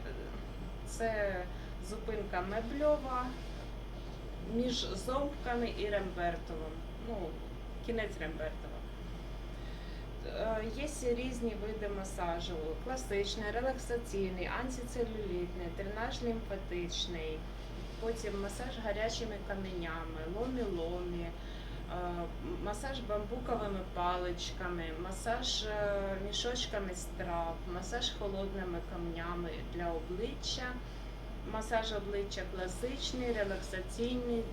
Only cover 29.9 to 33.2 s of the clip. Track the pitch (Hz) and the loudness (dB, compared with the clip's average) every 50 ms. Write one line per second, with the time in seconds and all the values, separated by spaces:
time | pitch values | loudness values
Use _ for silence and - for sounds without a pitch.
29.9 | 165 160 - - 180 185 226 262 285 - - - - 269 254 247 254 247 - - | 2 0 0 -2 -2 0 0 0 0 -2 -2 -2 0 0 0 -2 -2 -4 -4 -6
30.9 | - - - - - - - - - - - - 208 220 220 - 240 220 220 - | -6 -6 -6 -6 -6 -6 -6 -6 -6 -4 -4 -2 -2 -2 0 4 4 4 4 4
31.9 | 214 202 190 196 202 202 202 202 - 196 180 180 185 185 180 175 - - 240 254 | 0 0 0 0 0 0 0 0 0 -2 -2 -2 -2 -2 -2 -2 -2 0 0 0
32.9 | 277 - - - - 254 | 0 0 -2 -2 0 0